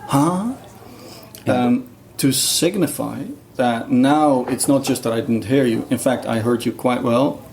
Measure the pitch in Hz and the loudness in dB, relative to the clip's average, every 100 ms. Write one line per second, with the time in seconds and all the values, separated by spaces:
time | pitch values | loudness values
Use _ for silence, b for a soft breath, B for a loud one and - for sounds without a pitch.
0 | - 139 151 180 220 269 - - - B | -2 0 2 0 -4 -6 -14 -20 -20 B
1 | B B B B - 127 123 123 127 - | B B B B -2 0 2 0 -2 -18
2 | - - 139 131 - - 175 202 165 - | -20 -2 0 0 -2 0 0 0 -2 -2
3 | 113 117 202 294 - - 123 117 - 123 | -8 -8 -10 -12 -16 -2 0 0 0 2
4 | 135 151 151 135 123 131 - 139 135 127 | 4 4 4 2 0 -2 2 2 2 -2
5 | 117 113 113 113 101 135 127 113 - 127 | 0 -2 0 -2 2 2 2 0 -2 -2
6 | - 120 - 113 113 120 120 - 127 123 | 0 -2 -2 -2 0 0 -2 -2 -2 0
7 | 123 117 - - - | 0 2 2 -2 -12